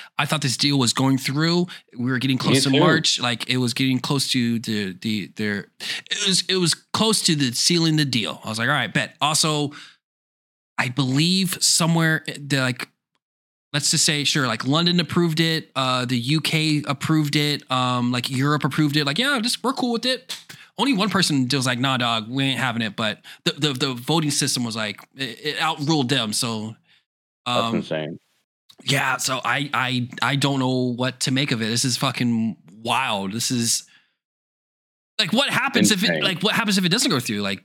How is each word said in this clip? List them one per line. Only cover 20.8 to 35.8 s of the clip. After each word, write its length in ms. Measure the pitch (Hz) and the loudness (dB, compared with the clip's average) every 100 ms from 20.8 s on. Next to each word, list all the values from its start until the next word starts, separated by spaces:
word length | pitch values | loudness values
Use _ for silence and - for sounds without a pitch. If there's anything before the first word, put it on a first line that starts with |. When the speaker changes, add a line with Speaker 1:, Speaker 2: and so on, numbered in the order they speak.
| 254 | 0
Speaker 1:
one 160 | 202 208 | 2 2
person 360 | 190 - 143 123 | 2 2 2 2
was 140 | 139 127 | 0 0
like, 120 | 120 | 0
"Nah, 200 | 135 127 | 0 0
dog, 320 | 120 113 107 | 0 -2 -2
we 120 | 135 | -2
ain't 160 | 135 123 | -2 0
having 220 | 131 113 | -2 -2
it." 160 | 113 104 | -4 -4
But 240 | 110 101 - - | -4 -6 -12 -6
the, 80 | - | -4
the, 200 | 160 151 | -2 -2
the 180 | 127 143 | -2 -4
voting 380 | 120 123 160 151 | -4 -2 0 2
system 340 | 139 139 123 | 0 -2 -2
was 100 | 117 | -4
like, 320 | 113 104 107 - | -4 -6 -8 -16
it, 240 | - 131 - 151 123 | -10 -10 -8 -8 -4
it 40 | |
outruled 480 | 160 156 143 160 123 | -2 -2 0 2 2
them. 240 | 139 110 | 0 0
So, 420 | 107 120 110 107 110 _ _ _ _ _ _ | -2 -2 -4 -6 -10 _ _ _ _ _ _
Speaker 2:
That's 140 | 123 123 | -4 0
Speaker 1:
um, 100 | 117 | 0
Speaker 2:
insane. 440 | 113 - 78 78 87 _ _ _ _ _ - | -2 -2 -4 -6 -10 _ _ _ _ _ -10
Speaker 1:
yeah, 340 | - 135 135 127 | -4 0 0 -2
so 240 | - - | -2 -4
I, 240 | - 131 143 | -2 -2 -2
I, 340 | 117 127 127 123 - | -2 0 0 -2 -2
I 140 | 120 139 | 0 2
don't 220 | 139 139 | 2 2
know 360 | 127 127 127 | 2 2 0
what 260 | 120 127 127 | 0 -2 -2
to 120 | - | -2
make 200 | 131 147 | 0 0
of 80 | 117 | 0
it. 60 | 110 | 0
This 180 | 120 | 0
is 140 | 135 120 | 0 0
fucking 580 | 135 - 120 117 113 - - | -2 0 0 2 0 -4 -12
wild. 600 | 104 117 123 131 104 98 | -10 -2 0 0 -2 -2
This 180 | 113 - | -4 -2
is, 340 | 127 117 - - - _ _ _ _ _ _ _ _ _ _ _ - | 0 0 -2 -4 -18 _ _ _ _ _ _ _ _ _ _ _ -2
like, 160 | 190 | 2
what 160 | 226 269 | 4 4
happens 400 | 214 262 - | 2 2 4